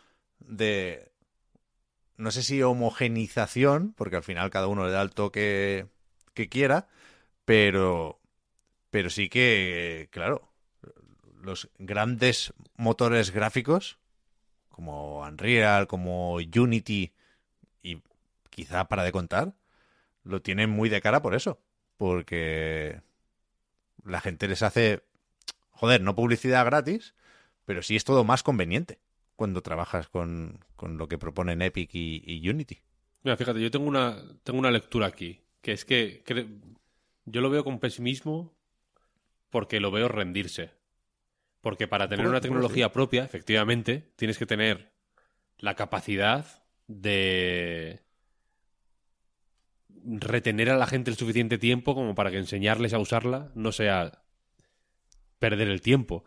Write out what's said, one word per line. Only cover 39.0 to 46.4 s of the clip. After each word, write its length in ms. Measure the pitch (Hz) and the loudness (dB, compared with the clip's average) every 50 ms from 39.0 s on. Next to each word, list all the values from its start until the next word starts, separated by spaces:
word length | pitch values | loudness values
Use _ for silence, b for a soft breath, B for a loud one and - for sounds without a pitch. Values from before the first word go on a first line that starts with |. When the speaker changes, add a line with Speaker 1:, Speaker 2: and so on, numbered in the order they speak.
| _ _ _ _ _ _ _ _ _ _ | _ _ _ _ _ _ _ _ _ _
Speaker 2:
porque 300 | - 117 101 - 113 107 | -4 -4 -2 0 -2 0
lo 100 | 101 98 | 0 0
veo 180 | 95 107 117 120 | 0 2 0 0
rendirse. 640 | 110 107 98 90 90 101 95 87 - - 82 - _ _ _ _ _ _ _ _ _ _ _ _ _ _ _ _ _ _ | 0 -2 -4 -2 -4 -4 -6 -6 -8 -10 -12 -12 _ _ _ _ _ _ _ _ _ _ _ _ _ _ _ _ _ _
Porque 240 | - 117 98 - 110 - | -8 -6 -4 -4 -4 -2
para 180 | 110 101 101 95 | 0 -2 0 0
tener 100 | 104 101 110 | 0 0 0
Speaker 1:
Bueno, 60 | 117 | 2
Speaker 2:
una 80 | 127 127 | 0 0
Speaker 1:
bueno, 20 | 120 127 127 | 0 -2 0
Speaker 2:
tecnología 320 | 127 123 113 107 127 120 | 0 0 0 2 2 0
Speaker 1:
sí. 60 | 104 | 2
Speaker 2:
propia, 320 | - 123 135 123 123 123 131 | 2 0 0 2 2 -2 -2
efectivamente, 880 | 135 - 92 - - 107 110 104 110 120 117 107 117 123 151 - _ _ | -2 -10 -10 -2 0 2 2 4 2 2 0 0 -2 -4 -4 -6 _ _
tienes 200 | - 113 110 107 - | -4 -2 -2 -2 -2
que 80 | 117 | -2
tener 460 | - 110 104 110 110 101 - - _ _ _ _ _ _ _ _ _ _ _ _ _ _ - | -2 0 0 2 0 0 -2 -6 _ _ _ _ _ _ _ _ _ _ _ _ _ _ -8
la 160 | 104 104 98 | -6 -6 -4
capacidad 880 | - 104 - - 98 - - 101 95 101 107 123 143 | -4 -4 -4 -4 -6 -4 -2 0 2 2 2 2 2